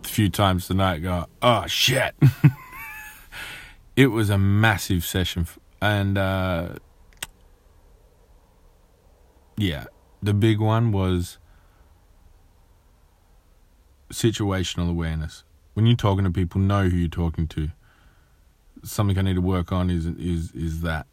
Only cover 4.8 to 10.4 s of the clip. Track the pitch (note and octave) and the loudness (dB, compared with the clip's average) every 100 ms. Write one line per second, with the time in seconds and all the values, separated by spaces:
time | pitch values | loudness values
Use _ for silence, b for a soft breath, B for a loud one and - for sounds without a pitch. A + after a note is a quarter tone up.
4.8 | - F#2 - F#2+ F2+ - E2 - _ _ | 0 -2 0 -2 -2 -2 -6 -6 _ _
5.8 | G2+ G#2 G2 G2 F#2+ F#2+ F#2 F2 E2+ - | 0 0 0 0 0 0 -2 -4 -6 -12
6.8 | - _ - - - _ - _ _ _ | -18 _ -20 -20 -20 _ -20 _ _ _
7.8 | _ - _ _ _ - _ _ _ _ | _ -20 _ _ _ -20 _ _ _ _
8.8 | _ _ _ _ _ _ _ - G2 C#2+ | _ _ _ _ _ _ _ -4 -4 -4
9.8 | B1 _ _ _ G2+ G2+ | -12 _ _ _ -2 2